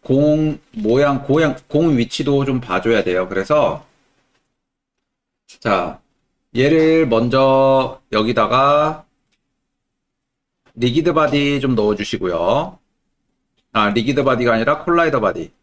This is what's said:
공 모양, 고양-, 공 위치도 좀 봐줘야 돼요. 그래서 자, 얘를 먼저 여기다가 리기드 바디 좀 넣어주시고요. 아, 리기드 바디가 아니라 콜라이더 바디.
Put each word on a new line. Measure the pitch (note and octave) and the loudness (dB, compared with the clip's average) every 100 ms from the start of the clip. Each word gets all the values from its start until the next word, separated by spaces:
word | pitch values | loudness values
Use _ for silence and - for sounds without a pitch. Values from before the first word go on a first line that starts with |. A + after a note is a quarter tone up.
공 | - C3+ D3 D3+ D#3 D3 _ | 0 0 2 2 -2 -4 _
모양, | - G#2+ B2 C#3+ C3+ | -6 0 2 2 -2
고양-, | C3+ D3 D#3 B2+ _ | -2 0 0 -4 _
공 | D3+ E3 C3 | -2 0 0
위치도 | A#2 - C3+ C#3 C3+ | -2 -4 -2 0 0
좀 | B2+ | -4
봐줘야 | A#2 F#2 A2+ A2+ | -4 -4 0 0
돼요. | F#2 F2+ F#2 | 0 -2 -2
그래서 | F#2 G2 D3+ G2 F#2+ - _ _ _ _ _ _ _ _ _ _ _ _ _ _ _ _ - | -4 -2 0 0 -4 -14 _ _ _ _ _ _ _ _ _ _ _ _ _ _ _ _ -10
자, | A#2 F#2+ F2 - _ _ _ _ _ A#2 | -2 -2 -2 -10 _ _ _ _ _ -2
얘를 | C3+ D#3+ D#3+ D#3+ D3+ | 2 4 4 4 2
먼저 | A2+ A#2+ C3 C3+ C3+ C3+ C3+ B2+ - _ | 2 2 2 2 4 4 2 0 -8 _
여기다가 | G#2+ A2 A#2 G#2+ B2 C#3 D3 D3+ D#3 - _ _ _ _ _ _ _ _ _ _ _ _ _ _ _ _ | -2 0 0 0 2 2 2 0 -4 -16 _ _ _ _ _ _ _ _ _ _ _ _ _ _ _ _
리기드 | - A#2+ C#3+ E3 | -4 0 0 0
바디 | D#3+ D3+ C#3+ C#3+ C#3+ | 0 0 0 0 0
좀 | C3 A#2 | 0 0
넣어주시고요. | G#2 G#2 G2+ G2 F#2 E2 F2 B2+ F3 - _ _ _ _ _ _ _ _ _ | 0 -2 -4 -6 -4 -2 0 -2 -2 -12 _ _ _ _ _ _ _ _ _
아, | A2+ G#2 | -2 0
리기드 | G#2+ A#2 C3+ | 0 -2 0
바디가 | C3+ B2 A#2+ | 0 0 0
아니라 | A2+ A#2 D3+ | 0 0 -2
콜라이더 | - E3+ E3 C#3 | 0 0 0 0
바디. | G#2 F2 D#2+ _ | -2 -4 -12 _